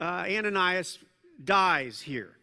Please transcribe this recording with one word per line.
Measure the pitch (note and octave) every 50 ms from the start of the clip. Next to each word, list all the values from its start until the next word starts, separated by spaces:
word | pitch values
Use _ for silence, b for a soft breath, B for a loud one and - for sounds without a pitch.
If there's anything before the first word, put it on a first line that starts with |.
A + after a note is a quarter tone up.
uh, | D#3+ E3+ F3+ F3+ E3+
Ananias | - G3 G#3+ G#3+ G#3 G3+ G3 F#3 F#3 F#3 F#3 E3+ - - - - _ _ _ _ _ _ C4+ C3+
dies | D#3 G3 G3 F#3+ F3+ E3 C#3+ C3+ A#2+ G#2+ - -
here. | D3+ C3+ A#2+ G2 E2 - _